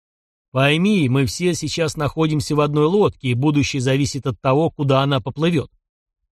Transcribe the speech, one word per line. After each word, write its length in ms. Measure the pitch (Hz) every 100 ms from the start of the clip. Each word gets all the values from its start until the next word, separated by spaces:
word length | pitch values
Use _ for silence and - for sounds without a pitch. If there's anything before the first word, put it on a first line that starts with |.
| _ _ _ _ _
"Пойми, 560 | 127 139 156 196 202 127
мы 180 | 135 135
все 280 | - 180
сейчас 420 | 165 147 - 156 156
находимся 600 | 143 160 160 151 - 147
в 40 |
одной 260 | 147 151 156
лодке, 420 | 208 160 - 127
и 60 |
будущее 460 | 120 151 147 131 143
зависит 460 | 127 135 139 139 135
от 140 | -
того, 300 | 135 139 139
куда 320 | - 139 135
она 180 | 143 135
поплывёт". 500 | 131 139 165 160 - _ _ _ _ _ _